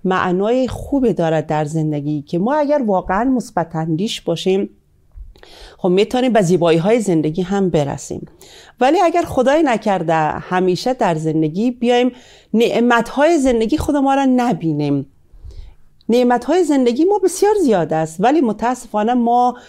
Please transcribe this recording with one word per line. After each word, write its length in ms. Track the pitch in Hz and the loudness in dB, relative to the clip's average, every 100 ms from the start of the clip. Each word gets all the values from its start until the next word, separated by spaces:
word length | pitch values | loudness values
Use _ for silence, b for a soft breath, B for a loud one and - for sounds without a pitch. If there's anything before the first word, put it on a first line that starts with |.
معنای 640 | 185 185 185 180 208 254 254 | -2 0 0 0 0 0 0
خوبی 440 | - - 285 247 | -4 -4 0 0
داره 300 | 180 165 160 | 2 0 0
در 220 | 156 156 | 0 -2
زندگی 580 | 151 160 156 147 143 151 | -2 -2 -2 -2 -4 -6
که 160 | 143 170 | -4 -2
ما 160 | 208 | 0
اگر 280 | 302 294 294 226 | 0 0 0 2
واقعاً 380 | 185 180 190 | 0 0 -2
مثبت 520 | 247 254 - - 165 160 | 0 -2 -2 -4 -4 -4
اندیش 440 | 160 156 220 - | -4 -2 -4 -6
باشیم، 500 | - 165 190 190 202 _ _ _ _ - - - B B B B | -4 -2 0 0 -2 _ _ _ _ -20 -20 -20 B B B B
خب 100 | 190 | 0
می‌تونیم 440 | 180 214 254 254 | 2 2 0 2
به 100 | 220 | 2
زیبایی‌های 580 | 170 180 170 165 175 240 | 2 2 4 2 2 0
زندگی 420 | 196 165 151 165 | 2 0 0 -4
هم 280 | 180 202 190 | -4 -2 0
برسیم. 560 | 165 143 139 - - - B B B B _ | 0 -2 -6 -10 -12 -12 B B B B _
ولی 200 | 254 339 | 0 2
اگر 220 | 339 349 | 2 0
خدای 400 | 320 - 247 294 | -2 0 2 2
نکرده 520 | 302 220 214 190 160 | 2 0 -2 -2 0
همیشه 800 | 160 156 - - 185 185 180 247 | 0 0 -4 -4 -2 0 -2 -2
در 200 | 254 208 | -2 0
زندگی 560 | 160 160 156 156 165 240 | 0 -2 0 -2 0 -4
بیایم 420 | 247 233 240 254 247 B B B | -2 0 2 0 -2 B B B
نعمت‌های 840 | 214 233 220 240 233 226 - 294 339 | 0 2 2 2 2 0 0 2 4
زندگی 400 | 262 233 220 311 | 2 0 0 -2
خود 180 | - 294 | -2 0
ما 180 | 269 | 2
را 100 | 269 | 2
نبینیم. 840 | 269 254 240 175 165 147 147 143 131 _ _ - b b b b b _ - | 2 2 0 -2 -2 -2 -2 -2 -4 _ _ -20 b b b b b _ 0
نعمت‌های 560 | 233 247 247 247 349 | 2 2 0 0 0
زندگی 400 | 311 285 247 240 | 2 2 2 2
ما 140 | 349 415 | 0 2
بسیار 300 | 381 - 403 427 | 0 0 0 2
زیاد 300 | 302 196 160 | 2 2 0
است، 240 | 160 160 - | -2 -4 0
ولی 200 | 214 302 | 2 2
متاسفانه 760 | 254 208 226 254 - 208 214 | 0 -2 -4 -4 -6 -2 0
ما 420 | 247 233 240 247 240 | 0 2 2 0 -2